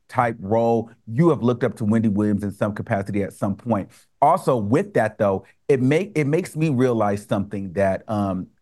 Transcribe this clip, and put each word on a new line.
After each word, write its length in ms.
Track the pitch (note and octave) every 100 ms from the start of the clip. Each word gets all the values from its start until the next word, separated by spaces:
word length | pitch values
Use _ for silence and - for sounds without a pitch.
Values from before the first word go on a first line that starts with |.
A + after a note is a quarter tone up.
| -
type 280 | B2+ A#2+ A2+
role, 500 | F#2+ A2+ A#2 A#2 A2+ - -
you 220 | A2+ E3+
have 120 | A#2
looked 200 | A#2+ A#2+
up 120 | A#2+ -
to 80 | G#2+
Wendy 240 | A2+ G#2+
Williams 340 | G2 G#2 G#2
in 80 | G2+
some 220 | - G#2
capacity 500 | G#2 - G2+ F#2+ G2+
at 100 | F#2+
some 220 | - G2+ -
point. 340 | A#2+ G2+ - - _ -
Also, 340 | C#3+ F#3 D#3+ B2
with 360 | G2+ D3 G3+
that, 240 | C3 G#2+ -
though, 280 | G2+ F#2+ - _ -
it 140 | C3+
make, 300 | B2+ D#3 F#3+ D3+
it 100 | C#3
makes 300 | D#3+ - D3+
me 140 | D#3+
realize 560 | B2 B2+ A2+ G#2 G2+ -
something 480 | G#2+ G2 G2+ G2
that, 340 | F2+ F#2+ F#2+ -
um, 380 | G#2+ G2 F#2 E2+ _